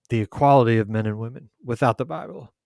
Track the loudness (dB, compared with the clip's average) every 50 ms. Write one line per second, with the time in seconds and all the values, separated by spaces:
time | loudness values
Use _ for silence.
0 | _ -4 -2 -2 -2 -4 -2 0 2 4 6 6 6 4 4 2 0 0 -2 -2
1 | -2 -4 -4 -6 -8 -12 -14 -16 -20 -20 _ _ -12 -10 -6 -2 0 0 0 0
2 | -4 -8 -10 -12 -12 -14 -16 -18 -20 -20 _ _ _